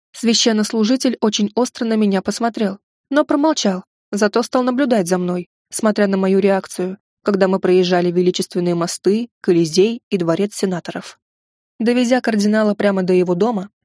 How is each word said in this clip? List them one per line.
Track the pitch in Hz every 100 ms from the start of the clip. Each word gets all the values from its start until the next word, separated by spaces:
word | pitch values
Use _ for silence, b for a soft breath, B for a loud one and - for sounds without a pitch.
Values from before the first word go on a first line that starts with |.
| _
Священнослужитель | - 226 226 240 214 214 226 208 262 262 226
очень | 220 208 202 -
остро | 247 - 226
на | 220
меня | 208 190
посмотрел, | 202 - 233 220 202 196 _ _ -
но | 277
промолчал, | 294 302 311 302 208 185 - _ _
зато | 208 208 233
стал | 240 262
наблюдать | 254 247 277 226 175
за | 180
мной, | 180 180 185 _ _
смотря | - 220 208 202
на | 196
мою | 190 196
реакцию, | 196 190 - - 185 190 _ _
когда | - 196 190
мы | 190
проезжали | 180 185 180 180 175
величественные | 175 180 180 180 185 175 170
мосты, | 170 - 180 214 240 _
Колизей | - 170 165 165 208 233 -
и | 196
дворец | 170 165 208
сенаторов. | - 196 175 - 175 - - _ _ _ _ _ -
Довезя | 220 240 240 254
кардинала | 240 220 208 214 214
прямо | 202 202 190
до | 180
его | 185 180 175
дома, | 220 214 190 _